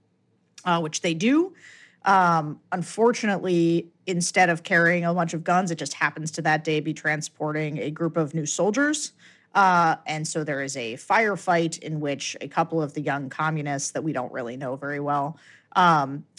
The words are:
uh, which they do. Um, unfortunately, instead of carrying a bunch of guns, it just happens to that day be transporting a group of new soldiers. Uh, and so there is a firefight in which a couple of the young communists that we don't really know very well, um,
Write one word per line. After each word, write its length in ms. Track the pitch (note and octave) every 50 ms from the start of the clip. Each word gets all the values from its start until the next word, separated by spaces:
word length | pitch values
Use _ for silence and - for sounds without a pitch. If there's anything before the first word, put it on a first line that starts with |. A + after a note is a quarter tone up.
| _ _ _ _ _ _ _ _ _ _ _ - -
uh, 160 | F3+ E3+ E3+
which 220 | D#3+ D#3 D#3 -
they 120 | - F3+ E3
do. 400 | D#3+ G3 A#3+ C#4 D#4 F4 F#4+ - - - - - - - - _ _ -
Um, 560 | G3 G3 F#3+ F3+ F3 E3+ E3 D3+ D3+ C3+ - _ _
unfortunately, 1160 | - F#3 E3 - - G#3 A3+ A#3+ A#3 - - G#3 G3 - - F#3 F3+ E3+ E3+ E3 E3+ E3+ - - _ _ _
instead 440 | - F#3 F3 F3 - - F#3+ F#3 F3
of 140 | E3 E3 -
carrying 400 | - F#3+ E3+ E3+ E3+ F3 F3 E3+
a 100 | E3+ F3
bunch 200 | F3+ E3+ E3+ -
of 100 | D#3 D#3
guns, 260 | - F3 F3+ G3 F3
it 80 | E3 D3+
just 180 | C#3+ C3+ -
happens 360 | - D#3+ D3 - D#3 D#3 D#3
to 100 | - - D#3
that 200 | D#3 D#3 D#3 D#3
day 160 | D#3+ D#3 D3+
be 140 | D3 D#3 D3+
transporting 840 | - - D#3 D3+ D3+ D3+ - - - D3+ D3+ D3+ D#3 D#3 D3+ D3 C3+
a 120 | G2+ D3
group 240 | D3+ - E3+ E3 D#3+
of 180 | E3 D#3 C#3 D#3
new 120 | E3 D3+
soldiers. 680 | D3+ - - F3 G3+ G#3+ C4 C#4+ D4 D4+ D4 - - - _ - - - _ _ _ -
Uh, 400 | G3 G3 F#3 F3+ F3 E3+ D#3+ D#3 - -
and 220 | - D3+ D#3 D#3 -
so 160 | - E3 D3+
there 180 | D3+ C#3 C#3
is 160 | C#3 C3+ C3+ C3+
a 160 | A#2 A2+ A#2
firefight 840 | - - - G3 A3 A3+ G#3 G3 F3+ - F#3 F3 E3+ E3+ E3 E3 -
in 200 | - D#3 D#3 D3+
which 380 | D3+ C#3+ C#3 C#3 - - - -
a 60 | - D3
couple 320 | - F3 E3 E3 E3 E3
of 140 | D3+ C#3 -
the 80 | D3+
young 260 | C#3+ D3 C#3 C#3+ C#3 C3
communists 640 | - - D#3 D#3 D#3+ D#3 D3 D3 C#3+ C#3 - -
that 120 | - C3+ D3+
we 100 | D#3+ C#3
don't 180 | C3 B2 -
really 240 | - C3 A#2+ A#2 B2
know 200 | C3 C#3+ B2+ C3
very 240 | C3+ C#3 C#3+ C#3+ C#3+
well, 380 | C#3+ D3 C#3+ C#3+ C#3 D3 D#3+ - - - - - _ _ -
um, 480 | G3 F3+ F3 D#3+ D3+ C#3 C3+ C#3 D3 - - _